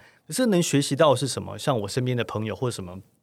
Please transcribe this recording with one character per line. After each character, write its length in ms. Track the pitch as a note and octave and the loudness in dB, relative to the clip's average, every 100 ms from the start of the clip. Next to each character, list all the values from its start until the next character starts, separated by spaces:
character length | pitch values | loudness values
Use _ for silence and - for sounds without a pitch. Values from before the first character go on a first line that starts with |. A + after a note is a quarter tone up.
| - _ - | -20 _ -8
可 60 | |
是 140 | D#3 B3 | 0 2
能 160 | F3 | 4
学 180 | E3+ C#3+ | 4 2
习 160 | C#3 C#3+ | 2 4
到 140 | D#3 | 4
的 60 | B2+ | 4
是 100 | C#3 | 0
什 140 | A2+ | -4
么？ 160 | F#2 G#2+ | -8 -6
像 200 | - A#2+ | -2 -2
我 60 | G2+ | -2
身 160 | C3 | -2
边 140 | B2 B2 | -2 -2
的 80 | |
朋 220 | A2 G#2+ A2 | -2 -4 -4
友 100 | F#2+ | -4
或 140 | B2 | -4
什 120 | G#2 | -6
么 160 | F2+ F#2 - _ | -10 -14 -18 _